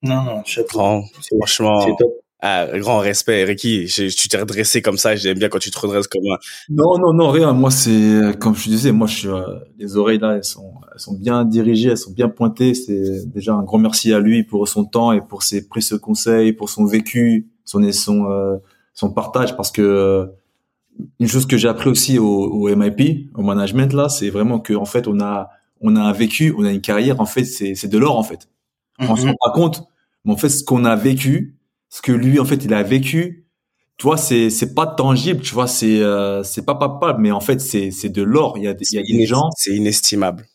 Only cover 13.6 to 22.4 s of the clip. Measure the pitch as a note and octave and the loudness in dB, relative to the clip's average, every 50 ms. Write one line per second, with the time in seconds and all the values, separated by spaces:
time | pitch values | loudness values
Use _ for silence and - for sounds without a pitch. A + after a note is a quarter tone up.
13.6 | G2+ F#2+ - A2 A2 A2 A2 - - A2 G#2+ G#2+ G2+ G#2+ A2+ A#2 A2 - - G#2 | -2 0 2 2 2 4 2 0 0 2 2 4 4 4 2 2 0 0 -2 -2
14.6 | G#2 G2+ - G#2+ G2+ G#2 - A#2+ A#2 A#2 A2+ G#2 G2 - - G2 - - - G2+ | -2 -2 -2 -2 -4 -2 0 0 2 2 2 0 -2 -4 -12 -6 -6 -4 -4 -4
15.6 | G2 _ - A2+ G#2+ - G#2+ G#2 - - A2 G#2+ - A#2 A2+ A2+ A2 A2 A2 A2 | -6 _ -6 -6 -4 -4 -4 -6 -4 -4 -4 -2 0 0 2 4 4 2 2 0
16.6 | G#2 G#2 - - G#2+ G2+ G#2 A2 G#2+ - - A#2+ A#2+ A#2 A2+ A2 A2 - _ _ | -6 -10 -2 0 0 2 2 0 -2 0 -2 0 2 2 2 2 0 -4 _ _
17.6 | _ - - G2+ G#2 G2+ G2+ - - - G#2 G#2 G2+ G2+ G2 G2 G2 G2 G2 F#2+ | _ -6 0 0 2 2 0 -2 -2 0 0 0 0 -2 -2 -2 -2 -2 -4 -4
18.6 | - _ _ _ _ _ _ - - G2+ G#2 - G#2+ - - B2+ B2+ - - - | -8 _ _ _ _ _ _ -6 -6 -4 -2 -4 -6 -2 -2 0 0 0 -2 -4
19.6 | G2+ - - - G#2 G2+ G2+ G2 G2 F#2+ F#2+ F#2+ F#2 F#2 F#2+ _ _ _ _ _ | -8 -6 0 2 2 4 4 4 2 2 2 2 0 -4 -10 _ _ _ _ _
20.6 | _ _ _ _ _ _ _ - - - _ _ A#2+ A2+ A2 C3 C3 C3 C3+ A2+ | _ _ _ _ _ _ _ -18 -18 -18 _ _ -2 2 2 2 2 4 2 4
21.6 | G#2+ A#2 A2+ - - C3 B2 - - - C3+ B2 A2 G#2 G#2 G2 | 4 2 0 2 2 0 2 2 2 2 2 4 4 4 2 2